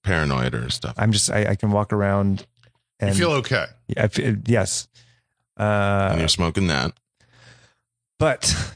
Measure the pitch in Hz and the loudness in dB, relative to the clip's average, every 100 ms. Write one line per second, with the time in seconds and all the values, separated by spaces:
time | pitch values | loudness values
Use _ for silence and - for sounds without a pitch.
0 | 98 82 73 65 62 58 62 - 60 - | 0 0 2 0 -2 -4 -6 -6 -6 -2
1 | 107 104 - 107 104 101 107 104 104 104 | 0 2 0 0 0 0 0 0 0 0
2 | 101 101 98 95 - _ _ _ _ - | 2 2 0 -2 -6 _ _ _ _ -4
3 | 98 98 170 143 110 120 71 - - - | 0 2 2 0 0 -2 -2 -10 -8 -2
4 | 107 - 123 101 113 113 95 - - _ | 0 0 -2 -2 0 0 0 -4 -10 _
5 | _ _ _ _ _ - 104 104 101 98 | _ _ _ _ _ -4 0 2 2 2
6 | 98 82 82 - 82 95 90 69 71 - | 2 0 0 0 0 0 0 0 -2 -6
7 | _ _ _ _ - - _ _ _ _ | _ _ _ _ -20 -20 _ _ _ _
8 | _ - 151 123 - - - | _ 0 0 0 -2 -2 -4